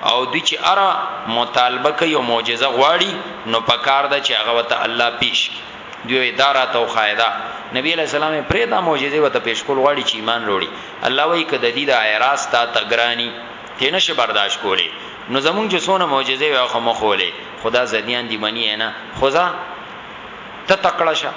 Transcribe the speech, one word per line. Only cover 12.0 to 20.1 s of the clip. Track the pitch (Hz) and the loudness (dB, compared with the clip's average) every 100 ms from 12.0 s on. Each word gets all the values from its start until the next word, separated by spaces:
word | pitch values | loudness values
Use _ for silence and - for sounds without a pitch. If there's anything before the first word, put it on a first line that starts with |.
| 110 107 123 139 - | 4 4 2 2 0
تا | 120 117 | 2 2
ته | 117 107 | 0 0
ګراني، | 113 120 117 117 - - - - - | 2 2 0 -4 -8 -14 -16 -16 -2
ته | 131 | 0
نشي | 180 185 | 0 0
برداشت | - 113 104 101 - | 0 2 2 0 -2
کولی، | 101 95 85 - - - - | 0 0 0 -6 -14 -16 -4
نو | 127 | 0
زمونږ | 143 190 220 | 0 0 0
چې | 180 165 | -2 2
څونه | 190 175 | 2 2
معجزې | 135 131 131 151 | 0 0 0 2
وي، | 135 | 2
هغه | 123 | 2
خو | 117 | 0
مه | 117 | 0
ښولې. | 107 107 98 90 - - - | 0 2 2 0 -4 -14 -6
خدا | 113 120 123 | 0 0 2
زدیان | 110 107 123 120 | -2 -2 -4 -4
دي، | 110 | -4
منی | 107 113 110 | -4 -2 -4
یې | 107 | -2
نه. | 110 - - - | -4 -6 -12 0
خو | 135 | 2
ځه، | 147 180 - - - - - - | 2 0 -2 -10 -12 -14 -16 -16